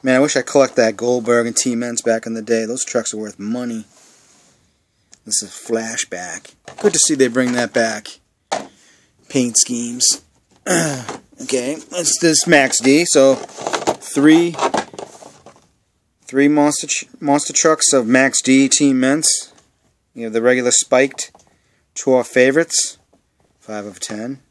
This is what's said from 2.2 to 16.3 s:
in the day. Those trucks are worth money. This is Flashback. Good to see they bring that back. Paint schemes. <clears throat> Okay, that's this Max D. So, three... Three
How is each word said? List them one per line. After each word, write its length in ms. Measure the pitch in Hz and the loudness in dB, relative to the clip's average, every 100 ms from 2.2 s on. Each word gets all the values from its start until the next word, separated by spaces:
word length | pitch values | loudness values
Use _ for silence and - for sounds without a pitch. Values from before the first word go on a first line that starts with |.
| 117 | -4
in 80 | |
the 80 | 113 | -10
day. 220 | 107 113 | -2 -2
Those 200 | 110 127 | -2 -8
trucks 280 | - 120 113 | -4 -4 -4
are 40 | 107 | -8
worth 240 | 107 - | -12 -10
money. 460 | 101 123 123 113 107 _ _ _ _ _ _ _ _ _ _ _ _ - | -8 -6 -6 -10 -12 _ _ _ _ _ _ _ _ _ _ _ _ -20
This 180 | - - | -8 -8
is 80 | 98 | -8
Flashback. 1040 | - - 113 113 110 - 87 90 82 - _ - - | -16 -6 -4 -4 -8 -8 -10 -12 -14 -16 _ -20 -2
Good 120 | 208 | 0
to 80 | 156 | 2
see 160 | - 143 | 0 2
they 100 | 131 | 2
bring 280 | 120 127 | 2 -2
that 180 | 123 117 | -2 -2
back. 480 | - 113 107 - - _ _ _ - - _ _ _ _ _ _ | -2 -2 -4 -12 -20 _ _ _ -8 -8 _ _ _ _ _ _
Paint 280 | 139 123 110 | -4 0 0
schemes. 680 | - 120 120 123 - - _ _ _ _ - | 0 -4 -8 -2 -2 -2 _ _ _ _ -2
<clears throat> 40 | 175 160 135 117 - _ _ | 0 0 -6 -12 -16 _ _
Okay, 340 | 131 131 123 156 - | -4 -4 -4 -8 -8
that's 280 | 180 160 - | -4 -4 2
this 280 | 170 151 175 | 2 2 4
Max 340 | 151 131 - | 4 4 2
D. 240 | 123 147 | 4 4
So, 300 | 175 147 135 | 4 4 4
three... 1200 | 131 - - - - - - - - 147 160 170 165 180 - - - - - - - - _ _ _ _ _ _ _ | 2 -4 -10 -8 -4 -4 -6 -6 2 6 6 4 -2 -4 -4 -8 -16 -18 -20 -20 -20 -20 _ _ _ _ _ _ _
Three 260 | - | -6